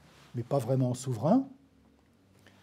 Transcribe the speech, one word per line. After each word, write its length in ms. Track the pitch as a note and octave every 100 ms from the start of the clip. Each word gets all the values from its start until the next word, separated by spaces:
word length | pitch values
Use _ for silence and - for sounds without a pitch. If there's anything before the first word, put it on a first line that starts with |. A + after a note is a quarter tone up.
| - - - B2
mais 80 |
pas 160 | A#2 C#3
vraiment 320 | A#2 C3 B2+
en 20 |
souverain. 520 | B2+ C3+ A2 D3+ B3+ C4+ - _ _ _ _ _ _ _ _ - -